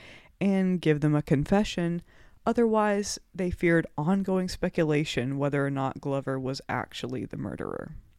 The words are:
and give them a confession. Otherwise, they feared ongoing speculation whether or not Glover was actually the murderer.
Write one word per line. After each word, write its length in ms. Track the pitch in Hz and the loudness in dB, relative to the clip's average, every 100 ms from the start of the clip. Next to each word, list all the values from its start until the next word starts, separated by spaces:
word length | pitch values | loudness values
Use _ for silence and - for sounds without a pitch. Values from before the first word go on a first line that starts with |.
| - - - - | -20 -20 -18 -2
and 400 | 196 190 190 180 | 0 2 2 2
give 200 | 156 151 | 2 4
them 140 | 151 147 | 4 2
a 60 | |
confession. 800 | - 139 147 196 214 - 170 170 - - - - - | 2 0 4 2 2 -2 -2 -4 -8 -20 -20 -6 -2
Otherwise, 720 | 233 233 220 208 202 196 - _ | 2 4 4 2 0 -2 -8 _
they 180 | 165 180 | -6 -4
feared 340 | - 175 170 - - | 0 4 4 2 -2
ongoing 520 | 151 196 196 190 185 | 2 2 2 0 -2
speculation 880 | - 180 - 156 147 156 - 123 139 | -2 -2 0 2 2 0 -2 -2 -2
whether 260 | 143 143 139 | 0 0 0
or 40 | |
not 320 | 139 135 139 | 0 -4 -4
Glover 380 | 143 139 135 135 | -4 -4 -2 -4
was 220 | 131 135 - | -4 -6 -4
actually 580 | 123 - - 120 127 - | -6 -6 -8 -8 -6 -8
the 120 | - | -8
murderer. 580 | 104 - 50 50 - 156 - | -8 -6 -8 -8 -10 -14 -18